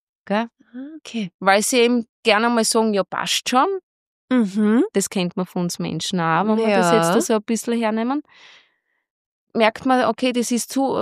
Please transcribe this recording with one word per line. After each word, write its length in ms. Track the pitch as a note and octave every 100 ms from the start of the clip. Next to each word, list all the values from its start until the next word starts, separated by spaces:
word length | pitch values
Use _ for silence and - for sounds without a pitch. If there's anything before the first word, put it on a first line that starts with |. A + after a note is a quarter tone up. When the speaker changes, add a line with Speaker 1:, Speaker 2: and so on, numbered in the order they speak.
| _ _ -
Speaker 1:
gell? 200 | G#3 A#3 _ _
Speaker 2:
Ah, 60 | B3 C#4 D#4+
okay. 320 | - A#3 F#3+ -
Speaker 1:
Weil 220 | F#3+ G3+
sie 160 | G#3 B3+
eben 280 | A#3 B3 A3 _
gerne 260 | A3 G#3 A#3
mal 160 | A#3
sagen, 300 | A3 A3+ A3
"Ja, 80 | G3+
passt 460 | F#3 - F#3+ - -
schon." 180 | B3+ G4 F#4+ - _ _ _ _
Speaker 2:
Mhm. 520 | B3+ G3+ G3+ G#3 A#3 G#4
Speaker 1:
Das 180 | G3 -
kennt 260 | G3 F3 -
man 80 |
von 180 | F#3 F#3
uns 180 | F3 -
Menschen 400 | E3+ D#3+ - F#3
auch, 260 | E3 D#3+ G#3+
wenn 100 | A3
wir 100 | A3
das 240 | G3 F3
Speaker 2:
Ja. 40 | E3
Speaker 1:
jetzt 100 | E3 G#3
da 40 |
so 140 | F4
ein 80 | A3
bisschen 340 | G#3+ A3+ - A#3
hernehmen. 420 | A3 A3 A#3+ D4 - _ - - _ _ _ _ _ _ _ _ _
Merkt 320 | A3+ A3 -
man, 200 | C4 B3+
okay, 280 | A#3 - B3+
das 200 | A#3+ A3
ist 180 | A#3+ -
zu, 240 | C4 C4+ -